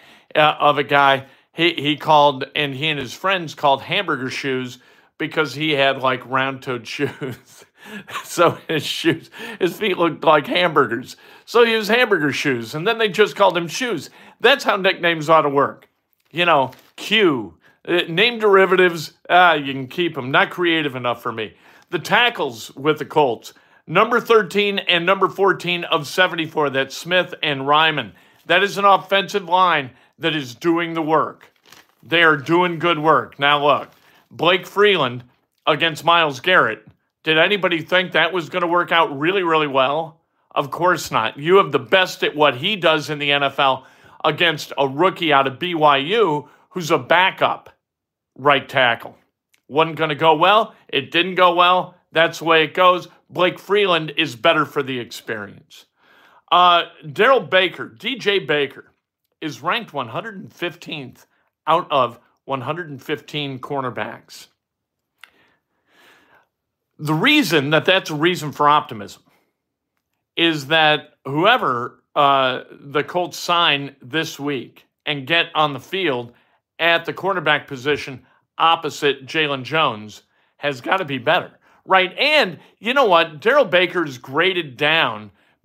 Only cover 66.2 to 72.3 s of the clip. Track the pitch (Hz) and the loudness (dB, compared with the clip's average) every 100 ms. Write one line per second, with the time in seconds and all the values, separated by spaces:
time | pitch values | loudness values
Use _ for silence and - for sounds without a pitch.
66.2 | _ _ _ _ _ _ _ - 151 156 | _ _ _ _ _ _ _ -12 -4 0
67.2 | 254 302 156 160 139 156 - 185 185 151 | 2 2 4 0 2 0 2 0 0 -2
68.2 | 170 165 151 127 147 151 - 110 123 - | -2 -2 -6 0 4 4 0 -12 -14 -18
69.2 | _ _ _ _ _ _ _ _ _ _ | _ _ _ _ _ _ _ _ _ _
70.2 | _ - 165 151 131 160 156 151 - _ | _ -2 0 -2 0 2 4 2 -4 _
71.2 | 135 147 202 240 165 120 120 _ _ 156 | -6 0 2 2 0 -4 -6 _ _ 0
72.2 | 143 | 2